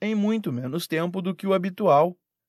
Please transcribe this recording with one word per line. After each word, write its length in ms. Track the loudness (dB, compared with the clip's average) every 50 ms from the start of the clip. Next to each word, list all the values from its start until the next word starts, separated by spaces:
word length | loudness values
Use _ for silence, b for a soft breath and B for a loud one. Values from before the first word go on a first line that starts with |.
em 120 | -4 -2 0
muito 380 | 0 0 0 0 -2 -2 -4
menos 360 | -4 -4 -6 -4 -6 -6 -6 -4
tempo 340 | -2 -2 -2 -2 -4 -4
do 120 | -4 -4 -6
que 120 | -4 -2 0
o 60 | 0
habitual. 640 | 0 0 -2 -4 0 2 4 6 6 6 4 0 _ _ _ _ _ _